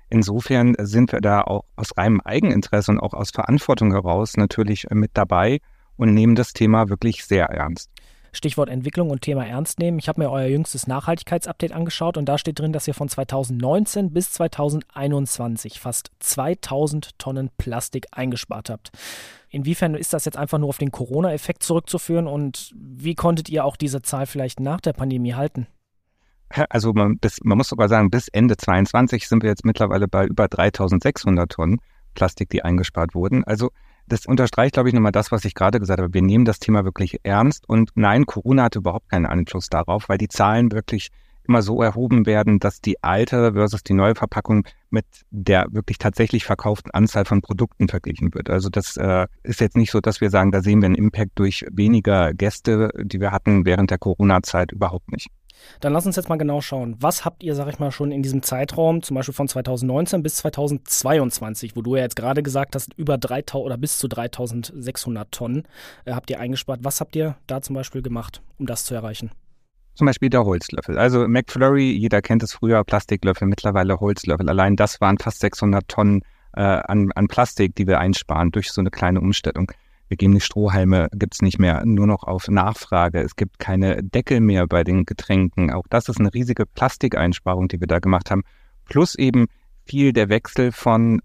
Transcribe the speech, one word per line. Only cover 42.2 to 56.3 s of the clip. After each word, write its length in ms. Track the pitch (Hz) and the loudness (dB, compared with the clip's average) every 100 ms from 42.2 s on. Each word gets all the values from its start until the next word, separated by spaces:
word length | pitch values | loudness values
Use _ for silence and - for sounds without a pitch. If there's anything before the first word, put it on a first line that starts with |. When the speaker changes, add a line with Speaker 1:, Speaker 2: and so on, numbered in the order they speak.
| 110 | 4
Speaker 1:
werden, 340 | 107 107 104 | 2 4 4
dass 200 | 104 - | 2 -4
die 220 | - 95 | -4 -4
alte 520 | - 95 123 123 117 | 0 0 0 2 2
versus 280 | 101 107 101 | 2 0 -2
die 120 | - | 0
neue 200 | 98 98 | 2 4
Verpackung 500 | 113 107 - - 107 - - _ | 2 -2 -4 0 2 0 -6 _
mit 160 | 110 - _ _ | -6 -6 _ _
der 360 | 101 95 95 - | -6 2 2 2
wirklich 280 | 107 - - | -4 -6 -2
tatsächlich 460 | 107 98 113 117 | -2 0 2 0
verkauften 480 | - 101 107 107 - | -2 -4 -2 -4 -4
Anzahl 320 | 85 107 107 | 0 2 2
von 180 | 98 101 | 0 0
Produkten 460 | - 92 - - - | 0 -2 -2 0 -2
verglichen 440 | - - 78 87 | -2 -6 -4 -4
wird. 140 | - - | -4 -2
Also 180 | 95 95 | -2 -2
das, 280 | 92 95 - | -4 -4 -4
äh, 300 | 98 92 92 - | 0 0 0 -6
ist 180 | - 113 | -8 0
jetzt 160 | 110 117 | 2 2
nicht 140 | 113 | 2
so, 100 | 107 | 2
dass 200 | 113 101 | 0 0
wir 100 | 107 | 2
sagen, 220 | 98 95 | 4 4
da 100 | 95 | 4
sehen 180 | 92 107 | 4 4
wir 60 | 95 | 6
einen 80 | |
Impact 380 | 90 104 - 101 | 4 2 0 -4
durch 320 | - 98 - - | 0 -2 -2 -6
weniger 600 | 95 104 117 101 98 82 | 0 4 4 4 4 2
Gäste, 600 | 92 101 - - 107 110 - | 0 -2 -2 0 2 2 -2
die 240 | 101 95 | -8 -4
wir 120 | 98 | -2
hatten 340 | 98 - 101 90 | -2 2 4 4
während 240 | 90 95 | 4 2
der 80 | 92 | 0
Corona-Zeit, 720 | 101 87 101 92 - 90 90 | -2 2 4 4 2 -2 -2
überhaupt 400 | 95 92 90 - | -2 -4 -4 -10
nicht. 180 | - - _ _ _ - - | -12 -12 _ _ _ -20 -8
Speaker 2:
Dann 140 | 147 | -2
lass 100 | 151 | -2
uns 120 | 185 185 | -2 -2
jetzt 120 | |
mal 80 | 175 | -2